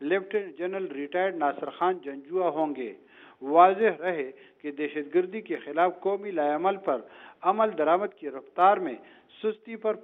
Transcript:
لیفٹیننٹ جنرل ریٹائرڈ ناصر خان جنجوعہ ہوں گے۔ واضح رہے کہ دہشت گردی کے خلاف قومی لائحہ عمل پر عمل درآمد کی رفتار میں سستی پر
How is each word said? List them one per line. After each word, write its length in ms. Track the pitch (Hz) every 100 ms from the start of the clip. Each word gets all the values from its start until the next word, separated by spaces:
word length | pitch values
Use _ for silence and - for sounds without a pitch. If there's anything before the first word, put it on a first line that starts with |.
لیفٹیننٹ 580 | 143 190 190 214 196 143
جنرل 280 | 180 190 185
ریٹائرڈ 440 | 139 143 180 190 170
ناصر 340 | 147 139 143 -
خان 200 | 175 180
جنجوعہ 480 | 139 139 139 180 175
ہوں 220 | 151 156 131
گے۔ 160 | 117 92 _ - - -
واضح 600 | 135 160 185 196 220 156
رہے 280 | 175 165 135 135 - _
کہ 100 | 147
دہشت 420 | 143 147 147 143
گردی 260 | 170 185 220
کے 160 | 214 -
خلاف 360 | 139 151 180 175
قومی 300 | 196 196 208
لائحہ 260 | 170 147 151
عمل 200 | 185 196
پر 240 | 180 127 - - - -
عمل 360 | 175 214 220 170
درآمد 400 | 151 180 202 -
کی 100 | 147
رفتار 460 | 135 - - 185 202
میں 200 | 170 113 - - _ -
سستی 340 | 220 214 - 226
پر 180 | 214 214